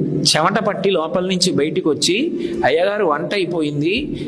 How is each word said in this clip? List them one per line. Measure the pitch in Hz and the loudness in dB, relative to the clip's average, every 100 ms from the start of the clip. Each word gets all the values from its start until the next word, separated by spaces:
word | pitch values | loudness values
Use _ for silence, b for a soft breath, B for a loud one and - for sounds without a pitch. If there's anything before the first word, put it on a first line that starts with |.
చెమట | - - - 156 165 208 | -2 0 2 2 2 2
పట్టి | 208 190 196 | 0 0 0
లోపల | 185 160 185 185 | 0 0 -2 0
నుంచి | 185 180 | 0 2
బయటికి | 143 151 185 170 | 2 0 0 0
వచ్చి, | 143 - 190 330 B B B | 0 0 0 -2 B B B
"అయ్యగారు, | 120 156 190 208 | 2 2 2 2
వంట | 190 147 170 | 0 0 -2
అయిపోయింది" | 202 170 170 151 147 156 220 302 B | -2 -2 -2 -2 0 0 0 -2 B